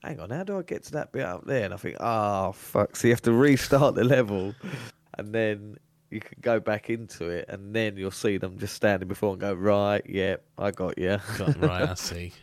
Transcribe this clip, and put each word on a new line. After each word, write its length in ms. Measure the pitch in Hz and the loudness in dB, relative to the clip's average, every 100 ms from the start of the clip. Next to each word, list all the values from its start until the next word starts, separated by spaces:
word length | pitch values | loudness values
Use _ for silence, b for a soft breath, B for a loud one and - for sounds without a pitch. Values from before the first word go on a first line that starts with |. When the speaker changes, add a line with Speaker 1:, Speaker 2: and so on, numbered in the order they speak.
Speaker 1:
"Hang 160 | - 139 | -12 -10
on, 80 | 87 | -8
how 140 | 143 | -8
do 140 | 190 196 | -6 -8
I 40 | |
get 200 | 175 - - | -6 -10 -8
to 60 | |
that 180 | 147 135 | -8 -6
bit 120 | 127 | -6
up 220 | 90 90 - | -6 -6 -2
there?" 200 | 131 98 | -2 -2
And 80 | |
I 40 | 98 | -6
think, 200 | - - | -10 -4
"Oh, 540 | 113 113 104 98 92 | -2 0 0 0 -2
fuck." 420 | - - - 101 - | -4 -2 0 0 2
So 120 | 120 | 4
you 40 | |
have 80 | 120 | 4
to 100 | 120 | 4
restart 600 | 117 143 135 - 139 143 - | 6 6 6 4 6 6 6
the 80 | 123 | 4
level, 500 | 131 107 98 95 107 190 127 113 B _ - | 4 4 0 -4 -6 -10 -10 -12 B _ -12
and 160 | 104 113 | -4 0
then 400 | 110 104 104 - _ _ - | 0 0 -8 -18 _ _ -12
you 100 | 107 | -12
can 180 | - - | -12 -6
go 180 | 120 113 | 0 2
back 300 | - 107 - | 2 -4 -2
into 400 | 113 110 - 85 | -6 -6 -8 -6
it, 160 | 87 - | -6 -6
and 260 | 98 98 | -10 -4
then 220 | 110 110 98 | -2 -2 -2
you'll 160 | 95 | -6
see 260 | - 110 95 | 0 0 0
them 200 | 92 98 | -2 -6
just 160 | 101 | -10
standing 340 | - 107 95 92 | 2 2 4 0
before 240 | 95 104 | -2 -2
and 80 | 95 | -2
go, 140 | 98 | -4
"Right, 480 | 90 101 101 101 104 - | 0 4 4 4 0 -2
yeah, 280 | 95 95 92 _ - | -2 -2 -2 _ -6
I 140 | 101 | -4
got 260 | - 90 - | -2 -4 -2
ya." 220 | 90 101 - - | 0 -2 -4 -2
Speaker 2:
Got, 240 | 147 - | 0 2
right, 260 | 156 90 147 | 2 2 -2
Speaker 1:
<laughs> 0 | |
Speaker 2:
I 40 | |
see. 400 | 90 - 87 87 - | -2 -6 -8 -10 -14